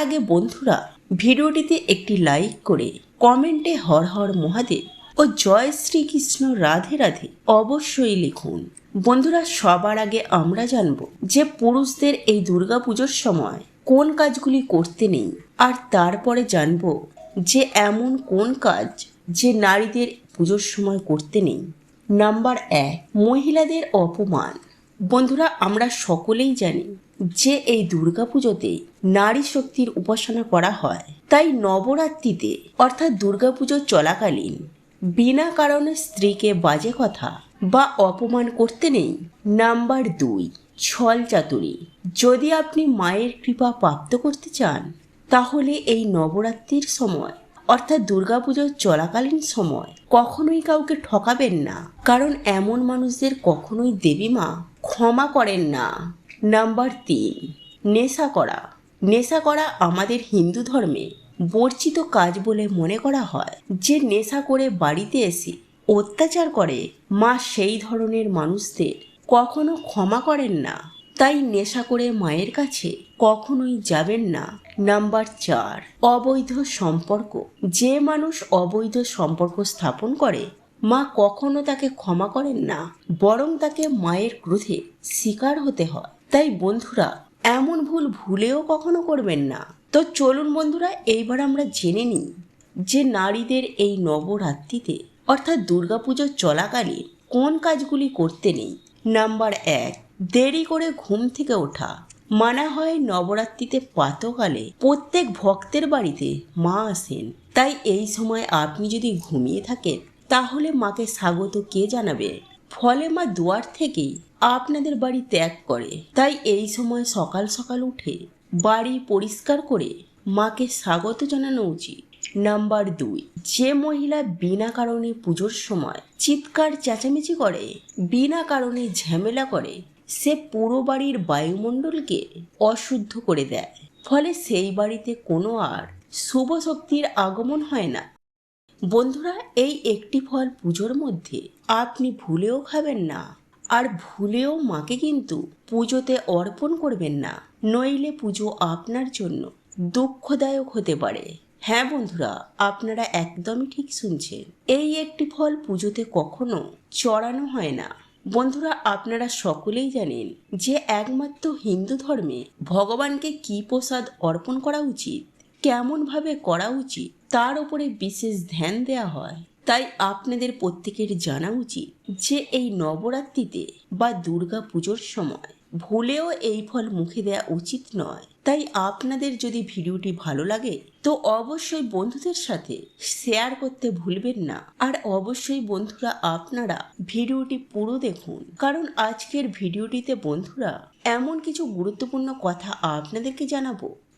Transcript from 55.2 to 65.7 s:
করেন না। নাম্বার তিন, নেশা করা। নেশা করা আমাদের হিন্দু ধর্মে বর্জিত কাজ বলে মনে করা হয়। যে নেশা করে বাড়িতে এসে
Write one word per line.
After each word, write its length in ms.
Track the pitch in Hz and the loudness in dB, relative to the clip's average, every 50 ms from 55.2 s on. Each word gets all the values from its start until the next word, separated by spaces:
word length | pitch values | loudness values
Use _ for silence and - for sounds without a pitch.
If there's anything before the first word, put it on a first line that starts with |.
| 285 294 294 | 2 2 4
করেন 260 | 277 233 202 196 185 165 147 143 | 2 4 4 2 2 2 0 0
না। 100 | 127 120 87 - - 170 175 170 - _ - - - 208 214 214 | 0 0 -2 -4 -6 -8 -10 -12 -14 _ -20 -6 -2 2 4 6
নাম্বার 360 | 220 226 226 220 240 254 262 - - - | 6 4 4 2 2 0 0 -2 -4 -2
তিন, 280 | - 151 110 107 - - - - - - - - - - _ - 208 208 | 0 0 0 0 -2 -4 -6 -10 -12 -14 -16 -20 -20 -12 _ 0 4 4
নেশা 320 | 226 247 262 269 - 302 277 - | 4 4 2 0 0 0 0 2
করা। 240 | 175 135 - - - - - - - _ _ _ - 196 | 2 2 2 0 -4 -8 -12 -16 -20 _ _ _ 0 4
নেশা 360 | 196 214 240 240 - 320 320 311 | 4 6 6 4 4 2 2 4
করা 180 | 294 294 302 311 294 - - 180 170 | 4 2 2 2 0 0 2 2 4
আমাদের 320 | 175 180 196 208 233 240 - - 208 | 4 2 2 0 0 -2 -2 2 4
হিন্দু 280 | 190 170 170 147 240 240 247 254 | 4 4 4 2 -2 -2 0 0
ধর্মে 340 | 262 208 160 131 - - - - - - - - - 175 170 190 | 2 2 2 0 -2 -4 -8 -12 -16 -20 -14 -6 -4 -2 0 2
বর্জিত 460 | 226 240 262 254 - - 320 311 339 320 - - | 4 4 4 2 0 -2 0 0 0 -2 2 2
কাজ 160 | 214 175 175 175 196 190 | 4 4 4 2 0 0
বলে 180 | 220 214 214 208 202 196 170 | 0 0 0 0 0 0 0
মনে 180 | 160 165 208 226 - | 0 0 0 -2 0
করা 180 | 277 277 269 220 170 - | 0 0 0 0 -2 -4
হয়। 240 | - - - - - _ - 196 185 185 | -4 -6 -6 -10 -12 _ -6 -6 -2 2
যে 120 | - 294 302 285 226 202 | 2 2 4 4 2 2
নেশা 280 | 208 214 - 277 285 277 269 | 2 0 0 -4 -4 0 0
করে 180 | 262 262 269 262 196 170 170 | 2 2 2 0 0 0 0
বাড়িতে 360 | 147 151 170 208 - - 262 220 180 | 0 0 0 -2 -2 0 2 2 2
এসে 220 | 170 - - 175 170 - - _ | 0 -2 -6 -8 -10 -12 -14 _